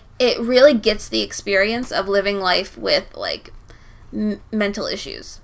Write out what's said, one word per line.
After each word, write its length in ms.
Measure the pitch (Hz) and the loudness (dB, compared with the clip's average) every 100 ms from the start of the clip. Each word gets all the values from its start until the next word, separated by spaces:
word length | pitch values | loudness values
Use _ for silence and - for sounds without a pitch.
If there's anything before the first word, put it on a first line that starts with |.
| - - | -12 0
it 200 | 247 - | 0 2
really 340 | 233 254 285 | 2 6 8
gets 340 | 233 220 214 - | 6 2 -2 -4
the 140 | 220 | -4
experience 680 | 202 - 202 196 208 233 254 | -4 -6 -2 0 0 -2 -4
of 160 | - 190 | -4 0
living 300 | 196 196 202 | 0 2 0
life 380 | 185 180 202 - | 0 0 -2 -6
with, 380 | 202 160 - - | 0 0 -2 -8
like, 360 | 92 73 - - - - - - - | -8 -8 -12 -20 -20 -20 -20 -20 -12
m-, 280 | 214 208 202 - | -4 -4 -4 -6
mental 340 | 214 202 208 151 | -4 -4 -4 -6
issues, 540 | 202 - 62 - - | -6 -10 -14 -14 -18